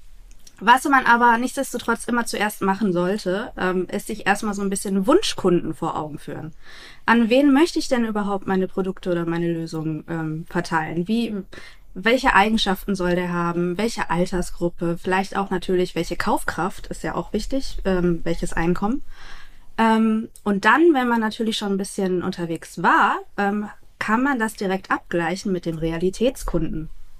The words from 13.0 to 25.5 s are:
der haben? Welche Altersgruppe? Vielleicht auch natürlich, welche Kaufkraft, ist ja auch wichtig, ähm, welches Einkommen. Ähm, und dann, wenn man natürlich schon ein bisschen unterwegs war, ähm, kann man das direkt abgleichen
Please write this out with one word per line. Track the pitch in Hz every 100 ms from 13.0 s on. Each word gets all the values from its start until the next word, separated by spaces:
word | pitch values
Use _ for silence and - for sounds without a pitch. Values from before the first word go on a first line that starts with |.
| 180 175
der | 180
haben? | 175 170 170 175 180
Welche | 226 - -
Altersgruppe? | 170 185 180 175 - 175 - 170 170
Vielleicht | - 185 196 -
auch | 196
natürlich, | 180 - 185 180 -
welche | 170 175
Kaufkraft, | - 269 - - 175 - -
ist | -
ja | 160 160
auch | 170
wichtig, | 208 - 269 - -
ähm, | 196 185 175 165
welches | - 170 180
Einkommen. | - 165 175 202 277 - - - - - - - -
Ähm, | 226 220 220 220 226 -
und | - 196
dann, | 214 254 339
wenn | 277 247
man | 233
natürlich | 220 214 220 220
schon | 208
ein | 196
bisschen | 196 - 190 180
unterwegs | 175 185 170 160 - -
war, | 185 311 214 320 392 -
ähm, | 202 208 208 - - -
kann | - 220
man | 269 269
das | 220
direkt | - 196 190 -
abgleichen | 294 - 175 165 185 214